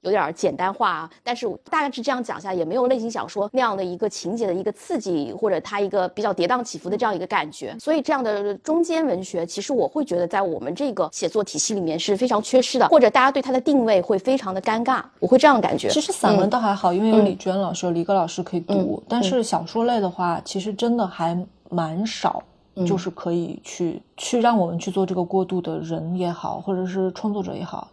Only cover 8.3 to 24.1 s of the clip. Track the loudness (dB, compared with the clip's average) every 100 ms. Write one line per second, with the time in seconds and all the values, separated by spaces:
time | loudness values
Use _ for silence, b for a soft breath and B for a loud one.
8.3 | -2 -2 -6 -2 0 2 0 0 -2 -4
9.3 | -6 -6 -6 -4 0 0 0 -2 -2 0
10.3 | 0 -2 -2 -6 -4 -4 -2 -4 -2 -2
11.3 | -2 -2 -2 -2 -2 -2 -2 0 0 2
12.3 | 0 4 2 4 4 6 8 8 6 4
13.3 | 4 0 0 4 4 6 4 4 0 2
14.3 | 0 0 -4 0 0 0 -2 -2 _ 6
15.3 | 8 8 6 4 0 0 0 -2 0 4
16.3 | 4 4 2 0 2 2 2 4 6 6
17.3 | 2 -2 -2 -2 -2 -2 -2 2 2 2
18.3 | -2 -4 -6 0 0 0 -4 -2 0 2
19.3 | 2 0 -2 -2 -2 0 2 0 -2 -2
20.3 | -2 -4 -6 -6 -2 0 0 0 -2 -2
21.3 | -2 -6 _ -6 -4 -2 -4 -4 -2 -2
22.3 | -4 -10 _ _ -4 0 0 -2 -8 -4
23.3 | -4 -4 -8 -14 -6 -6 -6 -14